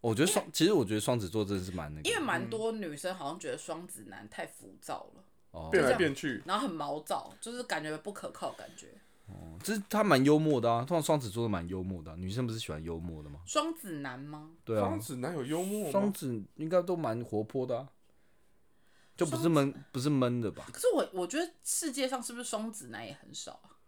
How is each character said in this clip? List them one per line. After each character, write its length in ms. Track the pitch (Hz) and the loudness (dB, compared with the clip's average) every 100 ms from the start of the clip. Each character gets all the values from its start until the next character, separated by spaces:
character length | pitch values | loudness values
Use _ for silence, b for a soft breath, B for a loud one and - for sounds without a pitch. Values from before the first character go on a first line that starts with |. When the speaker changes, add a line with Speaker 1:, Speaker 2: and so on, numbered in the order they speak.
Speaker 1:
我 140 | 117 | 2
觉 80 | 107 | 4
得 40 | 180 | 6
双， 160 | 202 | 4
Speaker 2:
因 40 | 180 | 0
为 40 | |
Speaker 1:
其 100 | - | 4
实 80 | 160 | 6
我 100 | 202 | 6
觉 100 | 104 | 4
得 60 | 107 | 2
双 180 | 107 123 | 2 0
子 100 | 95 | 0
座 160 | 107 | 0
真 140 | 98 98 | 2 0
的 60 | |
是 80 | 90 | -2
蛮 200 | 90 76 | -4 -6
那 40 | 76 | -4
个 60 | |
的。 60 | 76 | -2
Speaker 2:
因 80 | 453 | 0
为 60 | |
蛮 260 | 277 170 185 | 0 0 -2
多 240 | 226 226 | -2 -2
女 240 | 220 185 147 | -2 -6 -4
生 180 | 180 | -6
好 140 | 185 143 | -4 -6
像 100 | 165 | -6
觉 120 | 156 | -6
得 80 | 123 | -6
双 280 | - 160 180 | -6 -8 -8
子 180 | - - | -14 -14
男 180 | - 208 | -16 -14
太 160 | - 185 | -10 -10
浮 280 | - 196 196 | -10 -20 -18
躁 300 | - 147 - - | -10 -10 -10 -20
了。 80 | - _ _ | -20 _ _
Speaker 1:
哦。 180 | - - | -10 2
Speaker 3:
变 100 | 190 | 4
来 120 | 139 | 6
变 200 | 214 160 | 6 4
去。 260 | 135 151 120 - | 0 -2 -4 -2
Speaker 2:
然 100 | 202 | -2
后 120 | 262 | 0
很 60 | |
毛 260 | 165 143 147 | -2 -4 -4
躁， 340 | - 175 - - | -2 -4 -4 -14
就 100 | 226 | -12
是 140 | 240 | -10
感 180 | 247 165 | -4 -4
觉 140 | 156 151 | -2 -6
不 140 | 196 | -8
可 180 | 196 - | -10 -10
靠 200 | - 165 | -8 -8
的 80 | - | -8
感 120 | - - | -16 -16
觉。 100 | - - - _ - | -20 -20 -20 _ -16
Speaker 1:
哦， 320 | 92 82 82 | -14 -12 -10
这 120 | - | -2
是 80 | 214 202 | -2 0
他 120 | 208 | 2
蛮 220 | 208 139 | 8 8
幽 140 | 139 151 | 10 8
默 200 | 156 139 | 6 4
的 120 | 117 | 4
啊， 120 | 117 131 | 2 4
通 100 | 170 | 2
常 60 | |
双 180 | 147 156 | 4 2
子 80 | 120 | 2
座 160 | 98 | -2
都 40 | 117 | 0
蛮 200 | 95 85 | 0 -2
幽 140 | 95 | -4
默 200 | 92 92 | -4 -6
的 80 | 80 | -8
啊， 40 | 85 | -8
女 140 | 92 | -4
生 160 | 107 123 | -2 -2
不 60 | |
是 60 | 110 | -2
喜 140 | - | -6
欢 100 | 76 | -6
幽 160 | 80 82 | -4 -4
默 240 | 87 80 | -6 -8
的 60 | 73 | -12
吗？ 120 | 73 | -14
Speaker 2:
双 300 | 87 302 311 | -4 -2 -2
子 240 | 330 202 151 | -4 -8 -8
男 200 | 135 127 | -8 -8
吗？ 340 | 143 151 156 - | -12 -12 -14 -18
Speaker 1:
对 140 | - 110 | -2 2
啊。 20 | |
Speaker 3:
双 180 | 98 104 | 2 0
子 180 | 113 127 | -4 -6
男 180 | 127 | -4
有 100 | 175 | -4
幽 180 | 127 160 | -2 -2
默 220 | 185 208 185 | 0 -2 0
吗？ 40 | |
Speaker 1:
双 200 | 196 202 | 2 2
子 300 | 196 139 117 98 - | 0 -4 -4 -6 -8
应 100 | 156 | 2
该 120 | 180 | 2
都 160 | 175 175 | 2 0
蛮 260 | 143 113 | 0 -2
活 200 | 117 107 | -2 -2
泼 240 | 110 135 127 | -2 -2 -2
的 100 | - | -2
啊， 120 | 143 _ _ _ _ _ _ _ _ b b b b - | -6 _ _ _ _ _ _ _ _ b b b b -4
就 100 | 170 | -2
不 100 | 127 | 2
是 120 | 165 | 4
闷， 220 | 156 139 | 6 4
Speaker 2:
双 20 | |
子 60 | - - | 0 -8
Speaker 1:
不 80 | 135 | -2
是 80 | 135 | 2
闷 320 | 143 123 123 | 4 4 2
的 100 | 110 | -2
吧？ 140 | - - | -4 -12
Speaker 2:
可 60 | - | 0
是 80 | 494 | 2
我， 120 | 370 190 | 4 0
我 140 | 185 175 | -2 -2
觉 120 | 277 | -2
得 120 | 339 - | -4 -6
世 300 | - - 330 | -4 -2 -2
界 160 | 254 262 | -2 -2
上 140 | 262 | -2
是 100 | 233 | -4
不 60 | 240 | -8
是 60 | |
双 280 | 240 220 220 | -6 -4 -4
子 160 | 220 123 | -8 -12
男 180 | 110 113 | -12 -12
也 80 | 123 | -14
很 140 | - | -14
少 260 | - - - | -12 -12 -14
啊？ 120 | - - | -20 -20